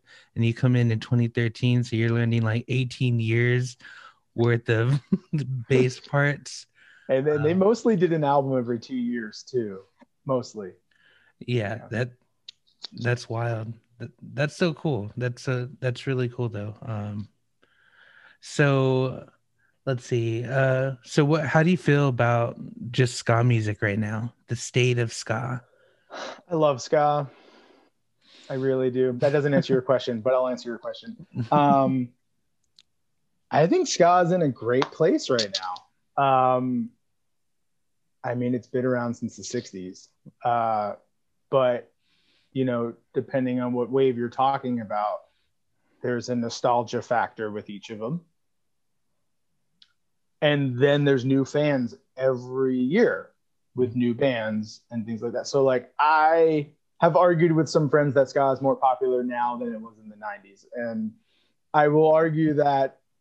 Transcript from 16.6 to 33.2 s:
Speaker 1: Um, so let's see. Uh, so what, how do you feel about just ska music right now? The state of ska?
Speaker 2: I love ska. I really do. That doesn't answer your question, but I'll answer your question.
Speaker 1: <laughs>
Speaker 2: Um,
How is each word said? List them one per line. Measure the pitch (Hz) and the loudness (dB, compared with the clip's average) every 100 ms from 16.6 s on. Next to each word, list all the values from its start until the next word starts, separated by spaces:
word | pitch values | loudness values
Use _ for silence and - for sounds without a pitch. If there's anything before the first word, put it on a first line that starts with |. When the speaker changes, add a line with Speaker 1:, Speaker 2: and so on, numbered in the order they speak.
| 104 107 | -10 -12
Speaker 1:
Um, | - 107 104 104 101 _ _ _ _ _ _ _ _ - - _ | -10 -8 -8 -10 -12 _ _ _ _ _ _ _ _ -20 -20 _
so | - - 143 135 135 131 131 - - _ _ _ _ _ - | -10 0 2 4 2 2 0 -6 -16 _ _ _ _ _ -6
let's | 127 | -6
see. | - 123 117 113 | -4 -2 -2 -4
Uh, | 117 135 135 131 135 131 | -4 0 0 0 -2 -6
so | - - | -2 2
what, | 143 156 127 | 2 2 2
how | 160 | 4
do | 160 | 4
you | 185 | 2
feel | - 143 143 | 2 2 2
about | 120 120 120 117 - - - 123 | 2 2 2 0 -6 -16 -14 -8
just | 123 123 - | -2 -2 0
ska | - 113 | 0 2
music | 123 117 107 101 | 4 2 0 -2
right | 110 101 | -2 -2
now? | 107 110 120 - _ | -4 -4 -8 -12 _
The | 123 | -10
state | - 131 127 120 | -2 2 2 2
of | 117 | -2
ska? | - - 113 123 123 - _ _ _ _ - - - _ | -6 -6 -6 -6 -8 -12 _ _ _ _ -14 -14 -16 _
Speaker 2:
I | |
love | 170 151 127 | 2 2 2
ska. | - 156 147 147 139 - - - _ _ _ _ _ _ _ - - | 0 2 2 0 -4 -12 -20 -20 _ _ _ _ _ _ _ -20 -10
I | |
really | 135 135 131 131 | -4 0 0 0
do. | 127 127 | 2 0
That | 123 143 | 2 2
doesn't | 147 143 | 2 2
answer | 175 - | 2 2
your | 135 | 0
question, | - 127 - 117 | 2 0 0 -2
but | 117 | 2
I'll | 131 127 | 2 0
answer | 120 120 | -4 -6
your | 113 | -10
question. | 117 110 117 - - | -10 -12 -16 -18 -12
Speaker 1:
<laughs> | - 117 | -8 0
Speaker 2:
Um, | 147 143 139 135 131 123 _ _ _ _ _ _ _ _ _ _ _ | 4 4 4 2 0 -4 _ _ _ _ _ _ _ _ _ _ _